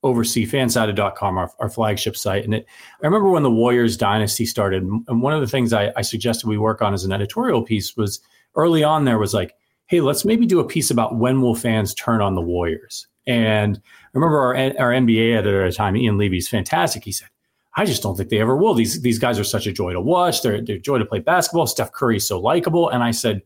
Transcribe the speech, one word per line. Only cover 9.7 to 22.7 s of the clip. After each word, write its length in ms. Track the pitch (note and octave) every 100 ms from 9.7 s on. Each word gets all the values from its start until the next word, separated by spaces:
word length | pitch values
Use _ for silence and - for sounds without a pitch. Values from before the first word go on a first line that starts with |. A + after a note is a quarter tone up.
| _ _
"Hey, 120 | F3
let's 240 | C#3 D3
maybe 220 | G3 A3+ A#3
do 140 | F3+
a 60 | -
piece 240 | E3 C3+
about 260 | A#2+ A2 A2+
when 260 | B2 C3
will 140 | B2+ A2+
fans 360 | A#2+ A2 G2+
turn 280 | - - A2+
on 140 | G2+
the 60 | F#2
Warriors." 680 | E2+ F2 E2+ D#2+ - - - _ -
And 500 | A#2+ A2 G#2+ G#2 G2+
I 320 | _ - -
remember 240 | C3+ E3 D3+
our, 340 | B2+ B2+ C3+ C#3
our 140 | B2+
N 140 | B2 B2
B 140 | A2
A 180 | A2+ A#2
editor 260 | G#2 G2
at 80 | F#2
the 40 | -
time, 200 | G#2 G2+
Ian 220 | A#2+ G2+
Levy's 300 | G#2 F2+ -
fantastic. 560 | A2 - D#3+ E3+ G2
He 80 | -
said, 160 | - - _ _ _ _ -
"I 80 |
just 180 | G3+ B2+
don't 140 | G2+ F#2
think 140 | F#2
they 100 | G#2+
ever 160 | A2+ C#3
will. 180 | G#3+
These, 280 | A3+ - E3+
these 160 | B2 A2+
guys 200 | B2 G#2+
are 60 |
such 220 | G2+ G#2+ G#2
a 60 |
joy 200 | F#2+ F2+
to 80 | F2+
watch. 420 | G#2+ F3+ F3 -
They're, 200 | B2 G2+
they're 140 | A2+ G2
a 40 |
joy 180 | - C3+
to 60 |
play 140 | - G#2
basketball. 480 | D3 F3+ F3 E3 C#3
Steph 260 | - A#2+
Curry's 340 | - B2+ G#2+ -
so 120 | F#2+
likable." 500 | G#2 E3 E3+